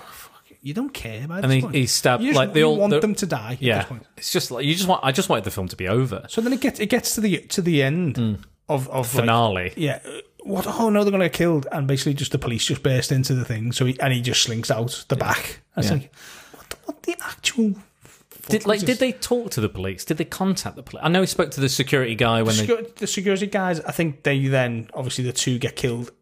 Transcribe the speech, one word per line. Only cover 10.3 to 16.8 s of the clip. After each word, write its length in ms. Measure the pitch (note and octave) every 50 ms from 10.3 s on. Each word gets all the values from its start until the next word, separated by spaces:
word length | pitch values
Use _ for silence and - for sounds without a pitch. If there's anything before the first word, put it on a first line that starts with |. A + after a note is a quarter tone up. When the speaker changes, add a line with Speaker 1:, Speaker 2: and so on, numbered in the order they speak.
| _ -
Speaker 1:
what? 240 | - - G3 F#3 -
Oh 240 | - - - A#3 A3
no, 120 | G#3 G#3 G#3
they're 60 | G3+
gonna 120 | G3 F#3+ F#3
get 60 | E3+ -
killed, 320 | - E3+ E3+ E3 D3 C3+ -
and 140 | - E3 C#3 C3+
basically 260 | C#3+ C3+ - D#3 C#3
just 180 | D3 C#3+ -
the 60 | - C3+
police 260 | - C3 A#2+ A2+ -
just 160 | - C3+ C3
burst 280 | - C#3+ C3 B2 - -
into 200 | C#3+ C3 C3 - C3+
the 100 | B2+ A#2+
thing. 260 | - A#2+ A2 A2 B2
So 120 | B2+ - B2+
he, 140 | B2+ C3 -
and 120 | C#3 C#3
he 80 | B2+ B2
just 220 | A#2+ B2 - -
slinks 280 | - - A2+ A2+ A2 -
out 320 | B2 A2 A#2 A#2+ - - - -
the 80 | -
Speaker 2:
Yeah. 60 | - -
Speaker 1:
back. 360 | G2+ - - - - - - - _ -
It's 100 | - B2 G2+
Speaker 2:
Yeah. 40 | B2+
Speaker 1:
like, 200 | C#3 C3+ - _ - - - - - - -
what 180 | - - - -
the, 60 | - -